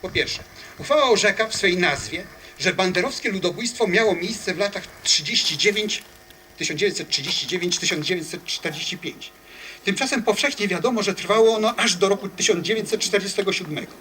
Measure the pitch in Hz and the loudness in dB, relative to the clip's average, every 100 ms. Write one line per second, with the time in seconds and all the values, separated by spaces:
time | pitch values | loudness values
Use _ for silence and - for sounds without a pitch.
0 | 185 190 127 - - - - - 147 302 | -4 -2 -2 -6 -12 -20 -20 -12 0 4
1 | 269 208 208 196 214 - 202 180 175 139 | 6 6 4 2 -2 0 2 4 2 0
2 | - 165 - - - - 208 165 185 180 | -4 -10 -10 -18 -20 -2 -2 2 2 2
3 | 233 262 233 196 175 170 233 - 214 185 | 0 -2 -4 -2 -2 -2 -6 0 2 4
4 | 220 170 185 226 - 175 202 190 - - | 4 2 -2 -6 -6 -2 -2 -4 -10 -8
5 | - - 151 233 - 147 185 208 214 - | 0 0 2 0 0 2 2 2 -2 -4
6 | - - - - - - 156 151 196 - | -10 -20 -20 -20 -20 -8 -6 0 0 0
7 | - - 139 - 127 180 180 - - 170 | -4 -4 -2 -4 -2 -2 -2 0 -2 -2
8 | 151 180 156 170 - - - 151 - - | -2 -4 -4 -10 -8 -6 -6 -6 -8 -8
9 | 160 - - - - - - - - 190 | -10 -12 -18 -20 -20 -20 -18 -6 -2 0
10 | 262 269 220 202 285 - 208 180 233 226 | 0 0 2 2 2 0 -2 0 0 2
11 | 202 180 - 214 226 220 214 214 226 180 | 0 -2 2 6 6 6 0 2 0 2
12 | 196 196 190 - - 175 165 220 214 220 | 2 2 -2 -2 2 2 2 -2 0 -2
13 | - 202 190 - 196 190 170 147 - - | 0 0 0 -2 0 -2 -4 -8 -8 -16